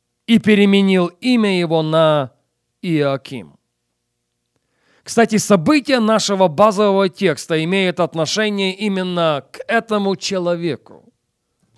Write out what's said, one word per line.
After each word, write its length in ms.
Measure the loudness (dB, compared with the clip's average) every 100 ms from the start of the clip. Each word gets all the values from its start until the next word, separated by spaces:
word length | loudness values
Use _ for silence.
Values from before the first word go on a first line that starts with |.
| _ _ 0
и 120 | 2
переменил 680 | 4 4 4 4 4 2 0 -2
имя 380 | 0 0 2 0
его 220 | 0 -2
на 480 | 0 2 4 2 -2 _ _ _ _ _
Иоаким». 760 | -4 -2 0 -4 -8 -14 -14 _ _ _ _ _ _ _ _ _ _ _ _ _ _ _
Кстати, 340 | -6 0 2 2
события 600 | 2 0 2 0 0 -2
нашего 480 | 0 0 0 0 0
базового 600 | 2 2 2 0 2 0
текста 540 | 0 -2 -2 -4 -2
имеют 360 | -2 0 -2 -2
отношение 760 | -4 -2 -4 -2 -4 -2 -4
именно 720 | -4 -4 -4 -4 -2 -2 -2 -6
к 80 | -16 -4
этому 480 | -4 -2 -4 -2 -4
человеку, 1000 | -6 -4 -4 -4 -4 -6 -12 -20 _ _ _ _ _ _ _